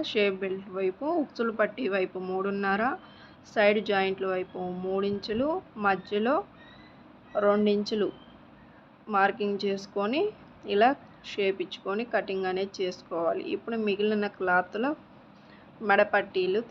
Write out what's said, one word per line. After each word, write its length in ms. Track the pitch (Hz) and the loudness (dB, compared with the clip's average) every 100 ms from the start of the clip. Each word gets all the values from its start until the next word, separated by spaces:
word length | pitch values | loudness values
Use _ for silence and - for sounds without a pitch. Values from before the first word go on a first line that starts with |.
| 311 | 0
షేప్ 280 | 220 202 190 | 2 2 2
బెల్ట్ 300 | 190 190 196 185 | -4 -6 -6 -2
వైపు, 260 | 190 185 285 339 | -2 -2 -2 -2
ఉక్సులు 300 | 269 - 233 220 | -2 -2 -4 0
పట్టీ 240 | 208 208 233 196 | -2 0 -2 0
వైపు 240 | 185 185 185 | -2 -4 -4
మూడున్నర, 540 | 190 196 196 196 202 240 370 - - - - - | -2 -2 -2 0 0 0 -4 -10 -20 -20 -20 -6
సైడ్ 260 | - 208 214 202 | 4 4 4 0
జాయింట్ల 360 | 196 190 190 190 | 0 0 -2 -2
వైపు 320 | 185 185 - 180 180 185 | -2 -4 -8 -8 -6 -2
మూడు 200 | 190 202 | -2 0
ఇంచులు, 380 | 202 196 220 285 359 - 220 | -4 -4 -2 0 -2 -6 -2
మధ్యలో 560 | 202 190 - 208 226 311 415 - - - - - - - - 208 202 | 0 0 -2 -2 0 0 -2 -14 -20 -20 -20 -20 -20 -20 -8 0 4
రెండు 240 | 208 208 | 4 4
ఇంచులు 380 | 208 208 220 190 - - - - - - - - - - | 2 0 -2 -2 -4 -18 -20 -20 -20 -20 -20 -20 -20 -4
మార్కింగ్ 540 | 202 202 202 202 202 | 2 2 2 -2 -2
చేసుకొని, 580 | 202 196 - 196 220 285 415 - - - 214 | -2 -4 -4 -4 -2 0 -2 -4 -18 -18 -2
ఇలా 160 | 202 240 285 - - - | 4 4 4 -6 -20 -12
షేప్ 280 | - 196 190 | -2 -2 0
ఇచ్చుకొని 420 | 175 - 190 202 240 | -6 -8 -6 -4 -2
కటింగ్ 380 | 214 196 190 185 | -2 -2 -4 -2
అనేది 240 | 185 196 - | -2 -4 -4
చేసుకోవాలి. 600 | 185 180 - 170 165 185 - | -4 -4 -8 -2 0 -2 -4
ఇప్పుడు 220 | 196 - 226 214 | -6 -4 -2 -2
మిగిలిన 420 | 196 214 214 202 | 0 0 0 -2
క్లాత్లో 640 | - 185 180 180 202 262 302 - - - - - - - - | -2 2 2 2 -4 -4 -4 -10 -20 -20 -20 -20 -20 -20 -8
మెడపట్టీలు 800 | 214 202 208 208 196 190 185 202 240 | 2 4 6 2 0 -2 0 0 0